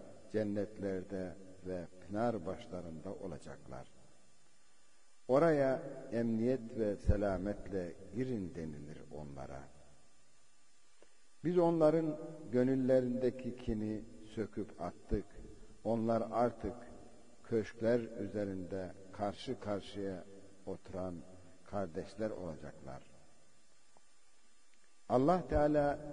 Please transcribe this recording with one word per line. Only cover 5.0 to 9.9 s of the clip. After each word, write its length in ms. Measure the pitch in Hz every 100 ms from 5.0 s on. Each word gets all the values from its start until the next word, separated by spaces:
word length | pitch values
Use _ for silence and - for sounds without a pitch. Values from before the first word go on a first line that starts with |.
| - - -
Oraya 540 | 139 165 147 135 131 - - -
emniyet 680 | 117 117 113 120 131 113 113
ve 180 | 104 95
selametle 1000 | - 104 101 92 98 101 - 95 87 - 90
girin 400 | 104 131 113 85
denilir 480 | 85 80 73 76 71 -
onlara. 560 | 76 73 67 67 67 69 - -